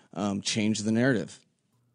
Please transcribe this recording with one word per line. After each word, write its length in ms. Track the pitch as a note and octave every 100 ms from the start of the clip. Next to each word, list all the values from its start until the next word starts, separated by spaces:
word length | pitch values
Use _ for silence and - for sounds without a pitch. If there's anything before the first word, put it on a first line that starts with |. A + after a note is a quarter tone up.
| _
um, 280 | - G2+ G2
change 380 | - A2+ G#2+ G#2+
the 120 | G#2+
narrative. 480 | A2+ C3 A2+ D#2 - _ _ _ _ _